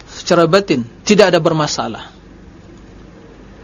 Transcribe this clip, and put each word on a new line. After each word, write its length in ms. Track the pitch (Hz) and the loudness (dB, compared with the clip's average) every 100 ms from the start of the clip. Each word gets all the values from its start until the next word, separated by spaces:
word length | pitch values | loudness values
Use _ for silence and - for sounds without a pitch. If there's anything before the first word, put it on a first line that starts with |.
| - | -20
secara 400 | - - 170 165 | -16 -2 0 2
batin 400 | 190 202 143 117 - | 2 0 -2 -4 -8
tidak 320 | - 202 190 175 | 0 4 4 2
ada 40 | |
bermasalah, 680 | 160 160 147 - 117 104 - - - - - - - - - - - - - - - - | 0 -2 -4 -6 -8 -10 -16 -20 -20 -20 -20 -20 -20 -20 -20 -20 -20 -20 -20 -20 -20 -20